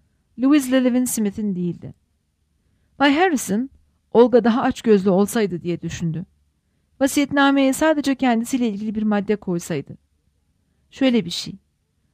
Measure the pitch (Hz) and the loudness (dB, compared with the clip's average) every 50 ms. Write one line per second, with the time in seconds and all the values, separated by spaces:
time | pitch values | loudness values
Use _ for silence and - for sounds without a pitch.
0 | _ _ _ _ _ _ - - 240 269 302 302 262 254 254 262 254 254 240 254 | _ _ _ _ _ _ -8 -2 2 4 4 2 2 2 0 2 2 2 2 0
1 | 254 240 - 233 214 202 196 - 214 208 190 180 180 175 - - - 151 - _ | -2 -2 -2 -2 -2 -4 -4 -4 -6 -4 -4 -4 -4 -6 -6 -8 -12 -18 -18 _
2 | _ _ _ _ _ _ _ _ _ _ _ _ _ _ _ _ _ _ _ - | _ _ _ _ _ _ _ _ _ _ _ _ _ _ _ _ _ _ _ 0
3 | 269 294 277 311 370 381 320 233 - - 185 220 254 277 _ _ _ _ _ _ | 2 2 4 4 2 2 0 -2 -2 -2 -4 -4 -4 -6 _ _ _ _ _ _
4 | _ _ - 220 240 247 240 240 202 233 214 262 - 262 254 - - 233 214 196 | _ _ 4 4 6 6 6 4 4 4 0 2 0 -2 -4 -2 2 2 2 4
5 | 185 208 180 190 202 202 - 240 214 190 180 165 - 175 170 160 - 170 - - | 4 2 2 2 2 0 0 -2 -2 -2 -4 -6 -6 -6 -8 -6 -6 -10 -8 -6
6 | 170 165 151 156 185 _ _ _ _ _ _ _ _ _ _ _ _ _ _ - | -6 -4 -4 -6 -10 _ _ _ _ _ _ _ _ _ _ _ _ _ _ -2
7 | 262 277 - 294 285 269 277 285 277 277 277 277 269 262 262 - 311 311 311 294 | -2 0 0 0 -2 0 0 2 2 2 4 2 2 2 2 2 0 0 0 0
8 | 262 277 269 - 277 254 233 226 233 - - 247 240 233 196 196 214 220 208 214 | 0 -2 -2 0 0 0 0 0 -2 -2 -2 -2 -2 -2 -4 -4 -6 -6 -6 -4
9 | 214 214 214 202 196 202 214 208 - 196 175 170 - - 175 143 147 - 123 - | -2 -2 -2 -2 0 -2 -4 -4 -2 -6 -6 -6 -4 -6 -6 -6 -6 -10 -16 -20
10 | _ _ _ _ _ _ _ _ _ _ _ _ _ _ _ _ _ _ - - | _ _ _ _ _ _ _ _ _ _ _ _ _ _ _ _ _ _ -6 0
11 | 269 262 240 226 175 170 - - - 170 190 - _ _ _ _ _ _ _ _ | 0 2 2 0 -2 -2 -8 -10 -12 -12 -14 -18 _ _ _ _ _ _ _ _
12 | _ _ | _ _